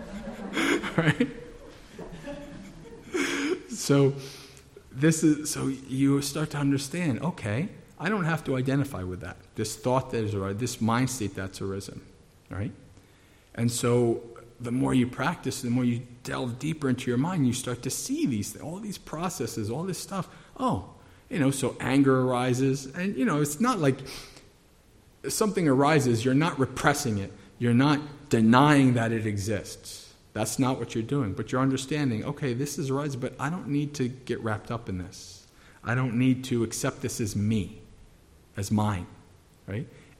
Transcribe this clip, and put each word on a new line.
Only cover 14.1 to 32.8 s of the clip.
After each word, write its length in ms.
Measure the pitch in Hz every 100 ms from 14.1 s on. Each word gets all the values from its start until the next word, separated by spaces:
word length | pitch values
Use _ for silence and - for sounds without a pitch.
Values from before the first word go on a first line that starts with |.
| 117 - - - -
the 120 | 120
more 200 | 123 135
you 140 | 131 120
practice, 560 | 120 135 175 131 -
the 80 | 120
more 140 | 123
you 180 | 123 117 120 -
delve 340 | - 135 127 117
deeper 320 | 151 156 139
into 220 | 123 -
your 80 | 120
mind, 260 | 156 185 131
you 80 |
start 300 | 117 - 120
to 80 | 131
see 340 | - - 294 269
these, 340 | 110 98 -
all 200 | 139 180
these 180 | 220 180
processes, 720 | - 156 180 - 117 - 107
all 140 | 123
this 160 | 185 175
stuff. 280 | - 196 - - - -
Oh, 300 | 254 120 - - - - -
you 80 | 220
know, 140 | 135
so 260 | 139 123 -
anger 420 | 143 135 139 131
arises, 680 | 127 123 123 123 135 135 -
and, 280 | 175 190 240
you 80 |
know, 160 | 254 147
it's 200 | 143 -
not 180 | 240 226
like 220 | 143 139 - - - - - _ _ _ _ - - _ -
something 380 | - 220 196 160
arises, 580 | 127 139 156 127 113 127
you're 80 |
not 240 | 131 165 -
repressing 640 | 127 - 160 139 127 101
it, 120 | 98 - - -
you're 160 | 120 120
not 240 | 139 147 151 - -
denying 680 | 120 110 123 147 143 131 120
that 160 | 113
it 160 | 113 107
exists. 800 | 104 95 101 - - - - - - _
That's 260 | - 131 -
not 180 | 127 127
what 160 | 117
you're 100 | 117
doing, 300 | 113 143 113
but 180 | 95 110
you're 100 | 127
understanding, 640 | 135 131 135 151 139 110
"Okay, 300 | - 147 143
this 240 | 120 143
is 140 | -